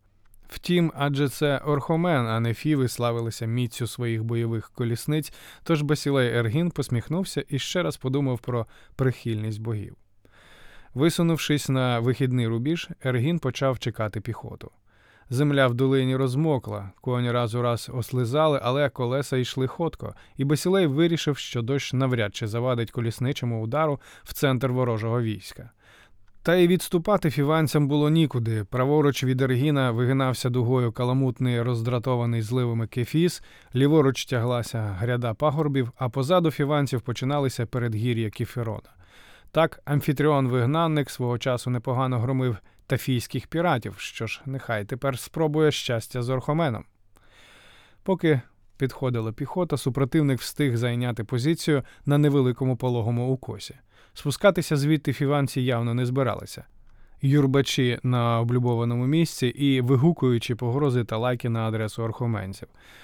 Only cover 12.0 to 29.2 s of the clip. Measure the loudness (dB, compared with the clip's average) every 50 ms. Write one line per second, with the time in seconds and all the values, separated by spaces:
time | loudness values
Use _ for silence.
12 | 2 2 2 2 0 0 2 2 0 0 0 -2 0 -2 -2 -4 -4 -10 -12 -8
13 | -4 -2 0 0 0 0 0 0 -2 -2 -2 0 0 0 0 0 -4 -6 -4 -4
14 | -4 -4 -4 -6 -8 -8 -8 -8 -10 -14 -14 -14 -16 -18 _ _ _ _ _ _
15 | _ _ _ _ _ -6 -2 0 2 2 4 4 4 4 4 2 2 2 2 2
16 | 2 2 0 0 0 0 0 0 0 0 0 -2 -2 -6 -8 -8 -8 -12 -14 _
17 | -6 -4 -2 -2 -2 0 0 0 0 -2 -2 -2 -2 0 -2 -2 -4 -8 -8 -8
18 | -6 -4 -2 -2 -2 0 0 2 2 2 2 2 0 0 0 0 0 -2 -2 -2
19 | -4 -2 -2 -2 -2 -2 -2 -2 -2 -2 -2 -4 -4 -4 -2 -4 -4 -4 -4 -6
20 | -12 -12 -12 -14 -18 -14 -6 -4 0 0 0 0 2 2 2 4 4 2 4 4
21 | 2 2 2 0 0 -2 -2 -4 -4 -6 -6 -4 -2 -2 -2 -2 -2 -2 -2 0
22 | 0 0 2 0 0 -2 -2 -6 -6 -4 -4 -2 0 0 0 0 -2 -4 -4 -4
23 | -4 -4 -2 -2 -2 -2 -2 -2 -2 -4 -2 -2 -4 -2 -2 0 0 0 0 -2
24 | -6 -14 -20 -20 -16 -14 -6 0 2 2 2 2 0 0 0 2 0 0 0 -2
25 | -2 -2 0 0 0 -2 -4 -6 -8 -14 -18 -18 -18 -20 _ _ _ _ -20 -20
26 | -20 -20 -20 -20 -20 -20 -20 -8 0 2 4 6 6 6 6 4 2 2 0 0
27 | 2 4 2 2 2 2 2 2 2 2 4 4 2 4 4 2 2 4 2 2
28 | 4 4 4 4 4 4 2 0 -2 0 -2 -2 -4 -4 -2 -2 0 2 4 4
29 | 4 4 2 2